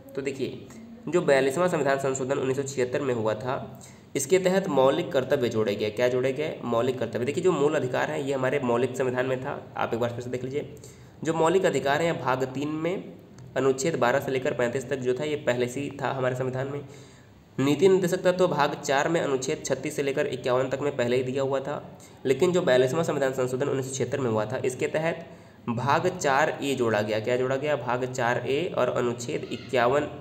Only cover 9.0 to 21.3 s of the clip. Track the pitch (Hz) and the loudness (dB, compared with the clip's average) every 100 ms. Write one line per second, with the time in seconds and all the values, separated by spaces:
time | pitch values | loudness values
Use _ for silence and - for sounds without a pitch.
9 | 127 123 131 127 135 - - - 107 117 | 0 0 0 -2 -4 -8 -8 -4 -2 -2
10 | 117 117 123 127 131 143 - - - - | -2 -4 -6 -6 -6 -6 -8 -12 -18 -20
11 | - - 147 165 160 185 180 139 139 147 | -20 -8 -4 2 4 4 4 2 2 2
12 | 165 139 127 131 131 135 151 156 165 156 | 0 0 0 0 -2 -4 -4 -2 -2 -4
13 | - - - - - 135 135 135 - 147 | -8 -16 -20 -20 -8 0 2 2 0 2
14 | 123 135 135 131 147 139 120 135 127 139 | 2 2 0 -2 -2 0 0 -2 -4 -2
15 | 123 127 151 143 123 120 - 143 143 - | -2 -2 -2 -2 -2 0 -2 -4 -8 -4
16 | 123 131 127 127 131 131 139 143 139 - | -4 -2 -2 -2 -4 -4 -4 -8 -10 -16
17 | - - - - - - 135 147 190 185 | -20 -20 -20 -20 -10 -2 0 4 6 6
18 | 170 180 180 180 180 143 143 - - 139 | 4 2 2 2 2 2 0 -2 0 2
19 | 160 165 139 131 135 156 - 131 151 151 | 2 0 0 -2 -2 -4 -2 -2 -2 -2
20 | 139 139 143 127 131 127 135 135 143 135 | -2 -2 -2 -2 0 2 0 -2 -2 0
21 | 120 123 123 | 0 0 0